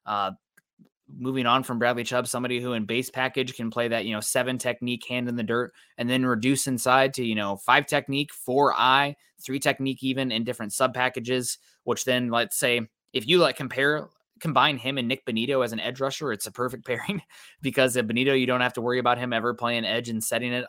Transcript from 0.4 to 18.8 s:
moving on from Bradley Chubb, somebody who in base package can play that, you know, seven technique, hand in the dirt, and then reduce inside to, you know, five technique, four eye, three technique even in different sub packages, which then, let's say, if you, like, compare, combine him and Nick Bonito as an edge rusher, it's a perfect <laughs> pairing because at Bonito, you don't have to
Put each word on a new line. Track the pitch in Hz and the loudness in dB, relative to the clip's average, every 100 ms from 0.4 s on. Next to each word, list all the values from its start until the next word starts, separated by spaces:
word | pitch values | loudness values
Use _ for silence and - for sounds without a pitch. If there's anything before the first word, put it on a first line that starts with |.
| _ _ _ _ _ _ _ 139 | _ _ _ _ _ _ _ -8
moving | 127 131 120 | -4 0 2
on | 127 | 2
from | 131 120 | 2 0
Bradley | 120 120 | 2 0
Chubb, | 117 123 117 | 0 -2 -2
somebody | 123 123 123 | -4 -2 -4
who | 123 | -2
in | 117 | -4
base | 104 117 127 | -2 -2 -2
package | - 131 139 127 | -2 -2 0 -4
can | 127 113 | -4 -6
play | 120 120 | -2 0
that, | 113 104 | 0 -2
you | |
know, | 107 | -4
seven | - 131 123 127 | -2 0 0 -2
technique, | 123 120 123 120 - | -4 -4 -4 -6 -4
hand | 123 123 | -4 -2
in | 120 | -2
the | |
dirt, | 110 117 120 - _ - | -2 -2 -2 -8 _ -6
and | 120 | -2
then | 127 127 | 0 2
reduce | 117 127 139 - | 2 2 0 0
inside | 123 131 131 135 | 0 4 6 4
to, | 135 | 2
you | 120 107 | -2 -2
know, | 101 98 | -2 -2
five | - 135 143 | 4 4 4
technique, | 143 - 139 147 | 0 0 -2 -4
four | - - 131 139 | -6 -2 2 4
eye, | 71 123 135 143 143 _ _ | 4 4 4 2 -2 _ _
three | - 135 | -8 -2
technique | 147 135 135 127 | 0 0 -2 -4
even | 135 131 131 | -2 -2 -2
in | 113 | -2
different | 117 120 107 | -4 -6 -8
sub | - 127 | 0 0
packages, | 120 127 127 117 127 123 - _ _ | 2 -2 -2 -2 -2 -2 -8 _ _
which | - 117 | -4 -2
then, | 131 123 123 | 0 0 2
let's | 117 113 - | 0 0 0
say, | 131 120 110 _ _ | 2 0 -2 _ _
if | 127 113 | -4 2
you, | 175 | 4
like, | 156 - | 4 2
compare, | 135 131 139 151 - _ _ _ | -4 0 0 0 -4 _ _ _
combine | 165 127 143 135 | 0 4 4 2
him | 120 139 | -4 -4
and | 117 | -2
Nick | 131 | -4
Bonito | - 113 120 135 | -2 -2 0 2
as | 120 | 0
an | 110 | -2
edge | 101 131 | -6 -4
rusher, | 135 - 143 | -4 -4 -4
it's | 107 110 | -6 -6
a | |
perfect | 110 123 120 117 | -6 -6 -6 -6
<laughs> | |
pairing | 117 - 202 - - - - | -4 -4 -6 -8 -18 -20 -8
because | 135 127 131 123 | -2 2 4 2
at | 110 | 0
Bonito, | 117 131 | 2 4
you | 135 127 | 4 2
don't | 127 | 2
have | 123 | 0
to | 123 | 0